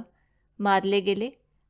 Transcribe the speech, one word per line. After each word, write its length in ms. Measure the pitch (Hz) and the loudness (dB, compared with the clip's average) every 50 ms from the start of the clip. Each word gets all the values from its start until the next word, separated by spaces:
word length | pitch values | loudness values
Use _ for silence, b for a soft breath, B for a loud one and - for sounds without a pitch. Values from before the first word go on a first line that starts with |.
| 226 - _ _ _ _ _ _ _ _ _ - | -6 -10 _ _ _ _ _ _ _ _ _ -4
मारले 400 | 202 202 196 190 185 196 202 202 | 0 2 2 2 2 2 0 0
गेले 300 | 180 202 196 196 220 269 277 _ _ _ _ _ _ _ | 2 0 -2 -2 -4 -6 -8 _ _ _ _ _ _ _